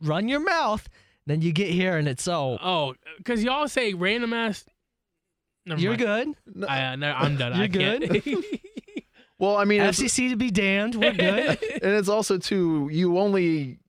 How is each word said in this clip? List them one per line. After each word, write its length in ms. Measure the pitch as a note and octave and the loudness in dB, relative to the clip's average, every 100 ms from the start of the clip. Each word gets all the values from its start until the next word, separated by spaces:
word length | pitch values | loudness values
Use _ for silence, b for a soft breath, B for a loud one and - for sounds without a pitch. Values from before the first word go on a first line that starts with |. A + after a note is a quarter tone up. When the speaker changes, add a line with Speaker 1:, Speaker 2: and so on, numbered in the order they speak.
Speaker 1:
run 260 | D3+ D#3+ A3 | -4 -2 0
your 120 | C#4+ | 0
mouth, 480 | F4 E4 C4 G#3+ - b b b - | 0 0 0 -2 -6 b b b -4
then 160 | D#3 | 0
you 100 | E3 | 0
get 180 | D#3+ G3 | 0 0
here 260 | F3 F#3 E3 | 0 2 0
and 100 | D3+ | 0
it's 140 | - | -2
so. 360 | F3+ E3+ C3+ A#2 | -4 -2 -2 -4
Speaker 2:
Oh, 320 | F3 F3 C#3+ B2+ - D#3+ G3 | -2 -2 -2 -6 -16 -12 -4
'cause 180 | A#3+ | -2
y'all 240 | A#3 C#4 D4 | 0 0 -2
say 260 | C#4 A3+ F3+ | -2 -2 0
random 380 | F#3 A3+ A#3 | 0 0 -2
ass. 320 | A#3 A3+ F#3+ - _ _ _ _ _ _ _ _ _ F3+ | -2 -2 -4 -10 _ _ _ _ _ _ _ _ _ -6
Never 140 | D#3+ | -2
Speaker 1:
You're 120 | F3+ | 0
Speaker 2:
mind. 440 | A#3 A#3 G#3+ D4 D4 - | 0 0 0 -2 -8 -14
Speaker 1:
good. 100 | F#3 | -8
Speaker 3:
No. 100 | F#3+ | -4
Speaker 2:
I, 160 | C3+ | -2
uh, 120 | C3 C3 | -2 -2
no, 140 | D3 | -2
I'm 240 | C3 C#3+ C#3+ | 0 0 0
done. 160 | B2 D3 | -2 0
Speaker 1:
You're 80 | |
Speaker 2:
I 40 | G#3 | 0
can't. 540 | F#3 F#3 A#3+ - G#3 | 2 0 0 0 0
Speaker 1:
good. 200 | D4 F4+ G#4 | 0 -4 -4
Speaker 2:
<laughs> 240 | G4 G4 A4 - G#4 - b b b | -8 -10 -18 -14 -14 -14 b b b
Speaker 3:
Well, 180 | G3 G3+ | 0 2
I 80 | G3+ | 4
mean, 160 | G#3 | 4
it's 180 | G3+ F#3+ | 4 2
Speaker 1:
F 40 | |
C 40 | C4 | 0
C 220 | - B3 | 0 0
to 60 | A#3 | 0
be 140 | B3 | 0
damned. 440 | G3 G3 G3 G#3+ A3+ | 2 2 2 0 2
We're 160 | D4 | 2
good. 460 | G#3 F#3+ G#3 D4 - A4 | 2 2 2 2 0 -2
Speaker 2:
<laughs> 120 | - | -2
Speaker 3:
And 80 | F#3+ G#3 | 2 2
it's 120 | G3 | 2
also, 300 | G#3+ G#3 F#3+ | 2 2 0
too, 500 | - G3 E3+ D#3 C#3+ | 0 0 2 0 0
you 260 | D#3 F3+ F3+ | 0 2 4
only, 640 | G#3 G3 E3+ D#3+ C3+ - | 2 2 2 0 -2 -10